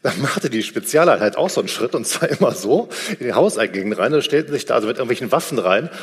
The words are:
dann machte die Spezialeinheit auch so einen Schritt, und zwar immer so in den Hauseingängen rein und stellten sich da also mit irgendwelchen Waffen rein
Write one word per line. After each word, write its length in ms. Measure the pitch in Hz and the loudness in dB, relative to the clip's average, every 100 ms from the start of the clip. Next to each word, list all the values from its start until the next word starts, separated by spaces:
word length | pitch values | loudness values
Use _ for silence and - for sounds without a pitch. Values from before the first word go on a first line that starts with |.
dann 160 | - 90 | -4 -2
machte 260 | 139 - 143 | -4 -2 -2
die 140 | 113 | -4
Spezialeinheit 720 | 104 - - 151 175 104 104 - | -4 -6 0 4 4 4 2 0
auch 140 | 185 | 0
so 100 | - | 0
einen 80 | 95 | -4
Schritt, 260 | - 113 | -4 -2
und 120 | 143 110 | -2 -4
zwar 240 | - 165 | -2 -2
immer 220 | 147 156 | 2 2
so 360 | - 101 160 233 - - 208 | 2 2 2 0 -8 -8 -6
in 80 | 123 | -2
den 80 | |
Hauseingängen 580 | 101 190 - 104 98 98 | 2 2 2 -2 -2 -4
rein 220 | 107 107 | 0 2
und 80 | 151 | 2
stellten 280 | 135 143 151 | 2 0 0
sich 140 | 143 | -6
da 100 | - | 0
also 140 | 117 107 | 0 0
mit 80 | 120 | -4
irgendwelchen 340 | 123 120 123 | -2 -2 0
Waffen 280 | 156 - 113 | 0 0 0
rein 320 | 92 98 165 - | 2 2 0 -8